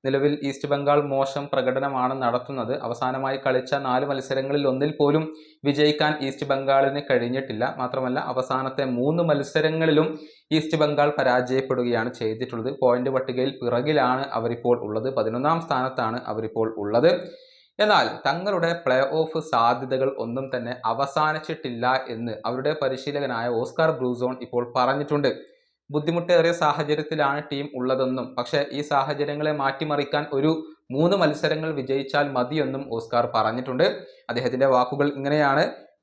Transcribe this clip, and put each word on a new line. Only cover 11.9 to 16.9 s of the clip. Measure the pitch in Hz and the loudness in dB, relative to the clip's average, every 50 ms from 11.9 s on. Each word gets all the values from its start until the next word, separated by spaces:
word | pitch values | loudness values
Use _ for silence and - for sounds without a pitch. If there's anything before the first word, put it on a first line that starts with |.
| 120 113 113 123 123 | 0 0 -2 -2 -4
ചെയ്തിട്ടുള്ളത്. | - 117 110 110 113 127 123 - 117 110 127 139 - | -4 -4 -4 -2 -4 -6 -6 -6 -6 -4 -6 -4 2
പോയിന്റ് | - 123 120 123 127 135 131 | 4 4 4 4 2 0 0
പട്ടികയിൽ | 127 127 - 123 123 127 135 135 - | 0 -2 -2 -2 0 0 -2 -2 -4
പിറകിലാണ് | 123 120 120 120 127 147 156 147 127 123 127 131 139 139 - 117 | -4 0 0 0 2 2 2 2 4 2 2 0 -2 -4 -4 -4
അവരിപ്പോൾ | 113 117 120 120 - 123 120 117 101 | -2 -2 -4 -2 2 2 2 2 0
ഉള്ളത്. | 104 107 113 117 131 - 117 | -4 -4 -4 -4 -2 -2 0
പതിനൊന്നാം | 110 110 110 123 131 147 165 165 165 | -2 0 -2 0 0 2 0 0 0
സ്ഥാനത്താണ് | - 147 127 127 131 131 - 120 110 113 123 - - | -2 -2 0 0 -2 -2 -2 -2 -2 -2 -4 -6 -6
അവരിപ്പോൾ | 107 110 110 110 - 117 110 113 - | -6 -6 -6 -6 -2 -2 -2 -2 -2
ഉള്ളത്. | - 101 101 | -4 -4 2